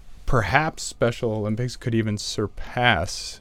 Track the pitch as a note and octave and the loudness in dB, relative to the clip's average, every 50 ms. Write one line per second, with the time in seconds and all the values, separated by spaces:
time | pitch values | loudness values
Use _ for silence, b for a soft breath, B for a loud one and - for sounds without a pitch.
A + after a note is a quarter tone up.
0 | - - - - - - - A#2+ G#2 F#2+ A#2+ C#3+ D#3 D#3+ - - - - - - | -10 -16 -16 -6 2 2 4 4 4 4 2 2 2 2 -2 -6 -10 -8 -2 0
1 | C3+ A#2+ A#2 - - A2+ G#2+ A2 G#2 G#2+ A2 G#2+ B2 B2 - - - B2 A2+ A2+ | 0 0 0 0 -2 -2 0 0 0 -2 -2 -2 -2 -4 -6 -4 -4 0 2 2
2 | A2 A2 G#2 G#2 - - - - G#2+ G2 - - - - - B2 A#2+ A#2+ A2 E2 | 2 2 0 -2 -4 -4 -2 -2 -2 -2 -2 -6 -8 -6 0 2 4 4 4 4
3 | E2 - - - - - - - | 2 -2 -4 -6 -8 -10 -12 -12